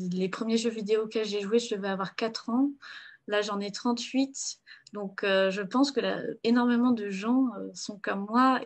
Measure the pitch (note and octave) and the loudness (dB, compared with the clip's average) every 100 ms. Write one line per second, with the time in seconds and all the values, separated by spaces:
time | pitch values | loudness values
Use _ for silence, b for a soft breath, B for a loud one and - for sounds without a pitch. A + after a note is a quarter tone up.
0 | F#3 F3+ F#3 - A3+ A3+ A#3 A3 G3+ G#3+ | -4 0 -2 -2 0 2 0 -2 0 0
1 | G#3+ A3+ G#3+ G3+ G3 A#3 A#3 G#3 G3 F#3+ | 0 -2 -2 -2 2 2 2 -4 -2 -2
2 | F#3 - A3+ A3+ - A#3 C#4+ C#4 B B | -4 -2 -4 -4 -2 2 2 0 B B
3 | B B - G#3 G#3 G3+ G3+ G3+ B3+ A#3+ | B B -4 -2 0 -2 -4 -4 -2 -2
4 | - C4 C4+ - - - - B B G3+ | -2 0 0 -2 -10 -10 -16 B B -10
5 | G3 F#3+ G3+ F#3+ F#3+ F#3+ G3 B3 C#4 - | -10 -4 2 4 4 0 0 2 2 2
6 | F#3+ G3 - - A3+ A#3+ B3 A#3+ B3 A#3 | -2 -2 -4 -2 2 4 4 4 4 2
7 | G3+ G3 G#3+ B3+ C4 G3+ F#3+ F#3 - G#3 | 0 -4 0 2 2 0 -10 -10 -12 -8
8 | - G3 G3+ A#3 C4 B3+ | -4 -4 0 2 4 2